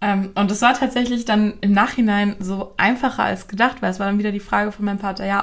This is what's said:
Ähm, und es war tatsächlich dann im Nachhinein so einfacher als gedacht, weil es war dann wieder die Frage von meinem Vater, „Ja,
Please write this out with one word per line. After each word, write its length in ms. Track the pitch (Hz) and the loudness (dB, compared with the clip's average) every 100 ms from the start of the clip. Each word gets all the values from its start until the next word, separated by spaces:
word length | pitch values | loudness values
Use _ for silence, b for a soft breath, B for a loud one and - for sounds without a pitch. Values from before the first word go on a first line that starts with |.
Ähm, 300 | 208 196 196 - | 0 0 0 0
und 160 | 202 | 0
es 100 | 208 | 4
war 120 | 240 | 2
tatsächlich 500 | 247 262 247 247 240 233 | 4 0 0 -2 -2 0
dann 280 | 214 214 - | 2 2 0
im 100 | 202 | 2
Nachhinein 640 | 202 240 - 220 202 202 202 | 4 2 2 2 2 0 -2
so 340 | 185 190 - - | -6 -6 -6 -2
einfacher 460 | 196 247 262 247 | 0 2 -2 0
als 240 | 208 185 - | -2 -2 -6
gedacht, 340 | 202 247 - | 0 0 0
weil 80 | 196 | -4
es 80 | 185 | -2
war 60 | 196 | -2
dann 120 | 202 | 0
wieder 120 | 208 | -2
die 60 | 202 | -4
Frage 300 | - 202 208 | -2 0 0
von 100 | 208 208 | -2 -4
meinem 140 | 196 | -2
Vater, 260 | 196 190 196 | -4 -4 -2
„Ja, 140 | 196 | -2